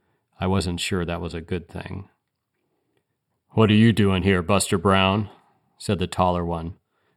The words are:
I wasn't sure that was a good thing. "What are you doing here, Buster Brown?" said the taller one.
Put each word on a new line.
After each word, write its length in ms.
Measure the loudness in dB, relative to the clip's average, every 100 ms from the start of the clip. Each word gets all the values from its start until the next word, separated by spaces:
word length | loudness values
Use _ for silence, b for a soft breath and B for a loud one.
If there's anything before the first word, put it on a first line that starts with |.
| _ _ _ _
I 60 | -2
wasn't 340 | 0 -2 -6
sure 240 | -4 -4
that 160 | -4 -6
was 140 | -8
a 60 | -10
good 280 | -8 -8 -8
thing. 400 | -14 -12 -14 -14 _ _ _ _ _ _ _ _ _ _ _ _ _ _
"What 200 | 2 4
are 40 |
you 180 | 6 6
doing 300 | 4 2 2
here, 200 | 2 0
Buster 360 | 2 0 0 0
Brown?" 520 | 2 4 4 0 -4 b b b b _
said 200 | -6 -4
the 80 | -4
taller 380 | 0 0 0
one. 300 | -4 -6 -8 -14 _ _ _